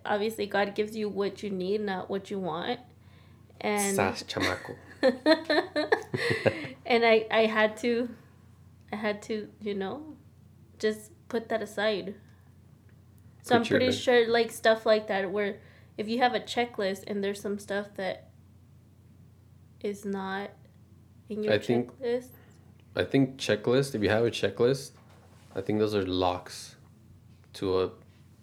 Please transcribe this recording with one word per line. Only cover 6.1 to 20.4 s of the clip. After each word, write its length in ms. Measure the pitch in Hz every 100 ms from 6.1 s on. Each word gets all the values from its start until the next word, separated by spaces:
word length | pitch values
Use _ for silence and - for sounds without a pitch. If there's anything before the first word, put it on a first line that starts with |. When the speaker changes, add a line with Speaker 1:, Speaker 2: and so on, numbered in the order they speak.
| - 480 - - - 269 - -
Speaker 1:
And 200 | 233 233
I, 200 | 220 220
I 140 | 220 220
had 320 | 220 214 220
to, 320 | 240 233 240 - - - - - - - -
I 60 | 208
had 240 | 214 208
to, 240 | - 214 208 -
you 120 | 208
know, 420 | 196 190 262 311 269 - - - - - -
just 320 | 214 214 - - -
put 180 | 233 226
that 120 | 226
aside. 520 | 214 - 214 196 180 214 - - - - - - - - - - - -
So 140 | - 233
I'm 60 |
Speaker 2:
Put 80 | 220
your 80 | -
Speaker 1:
pretty 160 | 254 247
sure, 300 | - 240 226
like, 220 | 233 226
stuff 340 | - 226 220 226
like 220 | 214 214
that, 240 | 196 190
where 280 | 202 202 208 - - - -
if 120 | 208
you 100 | 240
have 140 | 247 214
a 60 |
checklist 600 | - 247 240 - 190 196 -
and 160 | 202
there's 160 | 196 202
some 180 | 208 202
stuff 300 | - 202 208 -
that 340 | 190 - - - - - - - - - - - - - - - - -
is 240 | 208 202
not 480 | 202 196 190 190